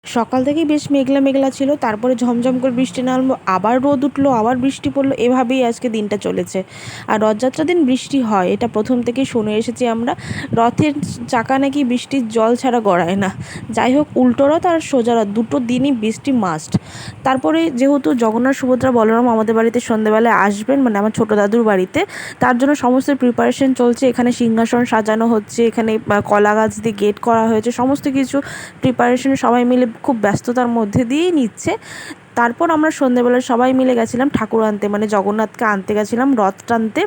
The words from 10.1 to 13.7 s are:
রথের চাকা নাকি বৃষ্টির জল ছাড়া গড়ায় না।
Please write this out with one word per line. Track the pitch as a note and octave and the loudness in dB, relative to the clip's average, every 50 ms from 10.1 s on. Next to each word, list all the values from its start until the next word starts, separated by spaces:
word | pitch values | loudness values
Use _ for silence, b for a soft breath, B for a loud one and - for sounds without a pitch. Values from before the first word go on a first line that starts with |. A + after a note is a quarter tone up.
| - B B B B B B C4+ | -6 B B B B B B -4
রথের | - A3+ A3+ A#3+ - - D#4 D4+ C#4+ D4 - - - - A#3+ - | 0 2 2 2 2 2 0 0 0 -2 -6 -8 -8 -10 -6 -2
চাকা | - A#3 A3+ - C4+ C4+ | -2 -2 0 0 0 0
নাকি | C#4 C#4 C4+ D4 C#4+ | 0 0 0 0 0
বৃষ্টির | A#3+ B3 A#3+ - - C#4 C#4 A#3+ A3 | 0 -2 -4 -4 -4 -4 -4 -4 -2
জল | A3 A3+ A3 A3+ B3 | 0 2 2 2 2
ছাড়া | A#3+ - C4 A#3 A#3+ | 2 0 0 0 2
গড়ায় | A3 G#3 F3+ F3 F3 E3+ F#3+ | 2 2 2 2 2 0 0
না। | G3+ G3+ F#3+ G3+ B B B B B B - | -2 -2 -4 -4 B B B B B B -6